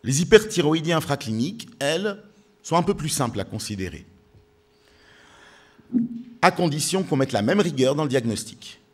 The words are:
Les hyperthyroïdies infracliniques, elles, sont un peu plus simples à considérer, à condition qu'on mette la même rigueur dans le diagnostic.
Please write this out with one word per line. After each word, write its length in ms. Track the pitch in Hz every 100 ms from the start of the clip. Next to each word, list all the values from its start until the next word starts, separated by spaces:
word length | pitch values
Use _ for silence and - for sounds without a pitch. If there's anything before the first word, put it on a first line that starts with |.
Les 180 | - 139
hyperthyroïdies 720 | 180 214 214 170 151 160 160
infracliniques, 720 | 165 - 139 - 110 143 226 - -
elles, 420 | 139 165 208 202 - _ _ _
sont 140 | - 165
un 60 |
peu 100 | 180
plus 160 | 151 147
simples 300 | - 123 101
à 40 |
considérer, 640 | 95 90 - 101 92 85 - - _ - _ _ _ _ _ _ - - - - - - - - _ 247 233 - - -
à 100 | 180
condition 520 | 180 175 147 - 190
qu'on 140 | 185 139
mette 160 | 135
la 80 | 110
même 180 | 107 202
rigueur 360 | 196 135 131 147
dans 80 |
le 60 | 151
diagnostic. 720 | 135 117 107 - - - - _